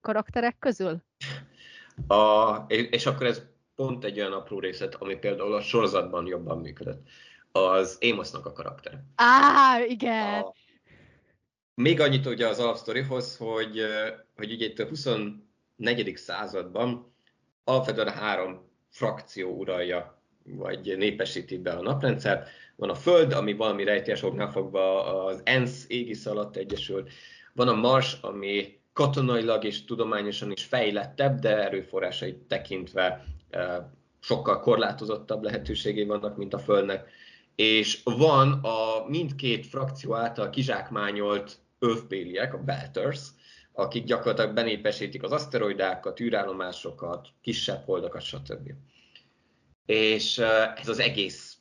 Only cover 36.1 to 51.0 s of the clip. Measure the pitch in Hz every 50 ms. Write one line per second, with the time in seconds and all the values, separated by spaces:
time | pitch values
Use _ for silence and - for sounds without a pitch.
36.1 | 107 104 104 104 104 - 101 98 - - - - 104 101 98 98 98 95 - -
37.1 | - - - - - - _ _ _ - 110 110 110 110 107 104 - - - -
38.1 | 117 117 147 160 147 135 135 135 139 135 - 113 113 110 110 113 110 110 110 -
39.1 | 143 165 175 147 139 - 139 127 117 110 - - - 135 135 135 - - - -
40.1 | 110 113 117 117 117 - 107 98 - 139 131 135 117 98 - - - 104 104 101
41.1 | 101 104 104 101 104 101 101 - - _ _ _ _ _ - 117 113 113 110 -
42.1 | 98 98 90 87 87 92 117 139 - - - 131 117 - - - - 92 98 139
43.1 | 143 - - - - _ _ - - - _ _ _ - 98 - - 117 110 110
44.1 | 120 110 - 120 107 101 113 107 107 113 117 113 107 101 104 107 101 - 107 98
45.1 | - 95 92 98 135 147 147 139 - 123 110 104 98 95 98 95 92 - - 98
46.1 | - - 120 117 110 104 98 98 95 95 92 90 87 - - 92 80 - 90 85
47.1 | 87 85 - - _ _ _ - 107 - - - 98 - - - 95 90 87 87
48.1 | - 87 - - - 69 69 - 53 - - - - - - _ _ _ _ _
49.1 | _ - _ _ _ _ _ _ _ _ _ _ _ _ _ - 110 110 110 107
50.1 | 110 107 107 - - - 117 110 110 110 110 110 - - - 113 113 113